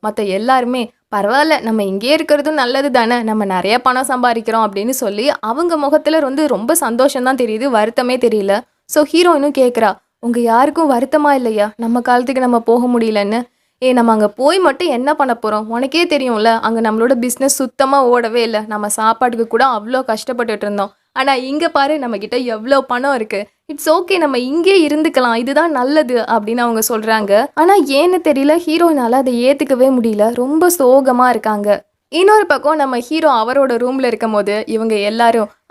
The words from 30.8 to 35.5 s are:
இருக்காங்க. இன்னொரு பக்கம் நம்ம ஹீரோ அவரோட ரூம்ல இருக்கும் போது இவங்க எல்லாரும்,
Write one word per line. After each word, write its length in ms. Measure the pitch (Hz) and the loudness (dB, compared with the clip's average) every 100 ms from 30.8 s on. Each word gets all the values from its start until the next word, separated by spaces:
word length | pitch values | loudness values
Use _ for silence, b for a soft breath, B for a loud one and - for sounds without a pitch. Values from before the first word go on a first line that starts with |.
| 247 269 269 247 254 | 4 4 4 2 2
இருக்காங்க. 560 | 226 214 208 208 202 - _ _ | 0 -2 -2 0 -2 -4 _ _
இன்னொரு 380 | 302 381 427 - | 0 4 4 4
பக்கம் 300 | 277 285 311 | 0 0 0
நம்ம 220 | 269 247 | 0 -4
ஹீரோ 320 | 247 311 311 | -4 0 2
அவரோட 460 | 240 220 269 262 233 | 2 0 0 0 0
ரூம்ல 280 | 247 269 | -2 -2
இருக்கும் 280 | 254 220 226 | -2 -2 -2
போது 320 | 214 202 208 - | -2 -2 -4 -4
இவங்க 280 | 220 226 | -4 -2
எல்லாரும், 560 | 214 202 226 233 226 208 | -2 -2 0 2 2 -2